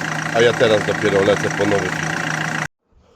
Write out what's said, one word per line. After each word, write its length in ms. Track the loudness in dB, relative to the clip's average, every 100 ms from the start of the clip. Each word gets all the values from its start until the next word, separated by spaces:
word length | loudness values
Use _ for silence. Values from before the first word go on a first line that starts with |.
| -6 -6 -2 2
A 60 |
ja 120 | 4
teraz 320 | 4 4 2 0
dopiero 380 | 0 2 2
lecę 260 | 4 2 0
po 160 | -2 0
nowy 220 | 0 -2
filtr. 800 | -4 -6 -6 -6 -4 -4 -6 -8 _ _ _ _